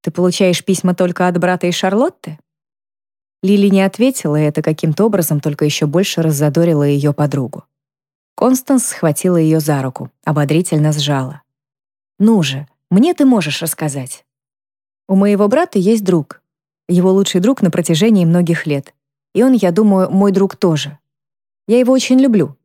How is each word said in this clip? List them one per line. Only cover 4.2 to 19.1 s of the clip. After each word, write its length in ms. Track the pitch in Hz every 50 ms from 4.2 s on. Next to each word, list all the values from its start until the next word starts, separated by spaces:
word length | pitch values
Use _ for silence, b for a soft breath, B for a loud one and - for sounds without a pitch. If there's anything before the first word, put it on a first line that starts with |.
| - 156 147
и 80 | 151 151
это 200 | 147 147 156 151
каким-то 420 | 160 156 - - 160 147 - 208
образом 340 | 233 208 190 160 - 156 147
только 260 | - 156 147 - 151
ещё 220 | 151 - - 160
больше 340 | 147 139 175 196 - - 170
раззадорило 640 | 165 160 151 139 151 147 139 165 170 170 160 147 143
её 300 | 143 143 143 139 151 143
подругу. 500 | - 147 143 139 143 127 110 - - _ _ _ _ _ _ _ _ _ _ _ _ _ _ _
Констанс 520 | - - 254 262 254 - - 277 254 -
схватила 500 | - - - - 160 147 - - 185 180
её 220 | 170 160 156 156 160
за 220 | 151 156 147 139 131
руку, 260 | 131 127 - - 127 _ _ _
ободрительно 680 | - 151 151 147 139 156 165 185 - 170 151 151 151
сжала. 520 | 151 151 147 147 143 135 131 131 147 - _ _ _ _ _ _ _ _ _ _ _ _ _ _ _
"Ну 240 | _ 196 220 226 202
же, 260 | 160 135 135 135 147 _ _ _ _ _
мне 240 | 175 196 254 349 349
ты 100 | - 294
можешь 380 | 269 247 208 151 151 139 -
рассказать. 640 | 165 160 - - 160 151 135 143 127 127 - - _ _ _ _ _ _ _ _ _ _ _ _ _ _ _ _ _
У 80 | - 190
моего 320 | 190 196 208 208 190 208
брата 300 | 208 240 294 349 359 -
есть 260 | 208 175 202 233 220 202
друг. 380 | 180 180 165 143 _ - _ _ _ _ _ _ _ _ _ _ -
Его 220 | 175 175 175 190
лучший 280 | 185 196 196 - - 180
друг 220 | 175 233 269 -
на 80 | 208 175
протяжении 560 | - - 170 - 165 151 196 233 220 190 175
многих 400 | 165 165 180 180 165 165 156 -
лет. 300 | 160 147 139 - - _ _ _ _